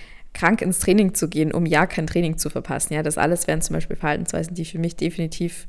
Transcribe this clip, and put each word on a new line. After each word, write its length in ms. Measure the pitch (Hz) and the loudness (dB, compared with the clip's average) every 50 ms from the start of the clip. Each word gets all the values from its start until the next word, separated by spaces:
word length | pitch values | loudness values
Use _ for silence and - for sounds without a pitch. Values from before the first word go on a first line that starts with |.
| - - - - - - - | -14 -16 -16 -18 -16 -14 0
krank 300 | - 185 - 226 - - | 4 4 6 6 4 2
ins 180 | 180 180 - | 0 0 2
Training 340 | - - 185 214 208 185 180 | 4 4 6 6 6 4 2
zu 140 | - - 156 | 0 -2 0
gehen, 240 | - 147 156 156 - | 0 0 0 2 2
um 120 | - 170 | 0 2
ja 220 | 160 160 147 180 | 2 4 2 2
kein 220 | 180 - - 160 156 | 2 0 -2 -4 0
Training 300 | - 175 175 156 160 160 | 0 0 0 0 0 -2
zu 120 | - 147 | -4 -4
verpassen. 420 | - 131 - - 131 147 - - 151 | -4 -6 -4 -4 -4 -4 -4 -2 -2
Ja, 100 | 151 156 | -2 -2
das 120 | 147 151 | -2 0
alles 300 | - - 156 175 170 - | 0 2 2 2 2 0
wären 160 | - 160 160 - | 0 0 0 0
zum 120 | - 160 | 0 0
Beispiel 200 | 160 - - - | 0 -2 -2 -2
Verhaltensweisen, 640 | - - 151 147 - 170 - - 165 165 165 180 | -2 0 0 0 0 -2 -2 -2 -4 -4 -4 -6
die 80 | 170 160 | -6 -8
für 160 | - - 165 | -6 -4 -2
mich 160 | 165 170 170 | -2 -2 -2
definitiv 720 | - 175 165 170 - 165 160 - - 170 170 - - - | -2 -2 -2 -2 -2 -4 -4 -2 -2 -4 -4 -4 -6 -12